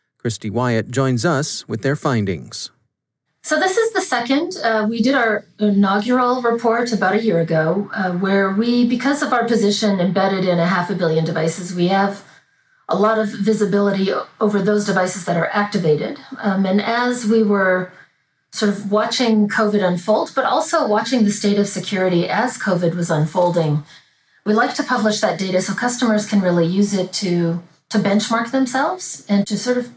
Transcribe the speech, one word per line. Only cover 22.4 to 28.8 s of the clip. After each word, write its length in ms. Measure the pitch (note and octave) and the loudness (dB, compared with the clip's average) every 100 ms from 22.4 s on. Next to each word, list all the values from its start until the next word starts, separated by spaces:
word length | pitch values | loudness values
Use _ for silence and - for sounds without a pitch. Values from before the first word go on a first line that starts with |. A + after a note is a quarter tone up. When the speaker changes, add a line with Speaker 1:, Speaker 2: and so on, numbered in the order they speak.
| B3 - | -2 -2
Speaker 2:
covid 360 | - F3 F3 E3 | -2 0 0 0
was 160 | E3+ | 0
unfolding, 720 | D#3 D#3 F#3 F3 E3+ D#3 D3 D3 - _ _ _ _ - | 0 0 2 2 2 0 0 -4 -14 _ _ _ _ 0
we 80 | |
like 220 | G#3+ - - | 2 2 0
to 80 | |
publish 380 | C#4+ B3 G#3+ G#3 | -2 0 0 2
that 180 | G#3 E3 | 0 -2
data 240 | F#3+ F3+ | -2 0
so 100 | F#3 | -2
customers 560 | - B3 B3 A#3+ G#3+ G#3 | -2 -4 0 2 2 2
can 100 | G#3 | 2
really 240 | F3+ F3 E3 | 2 2 2
use 260 | F#3+ G3+ | 2 2
it 220 | G3+ F3+ - | 0 -2 -4
to, 480 | G3 F3 E3+ E3+ - _ - | 0 0 0 -2 -8 _ -4
to 80 | G#3+ | -2
benchmark 540 | G3+ G#3 - A3+ A#3 | 2 0 0 -2 0
themselves 760 | C4+ B3+ C4 | 0 0 0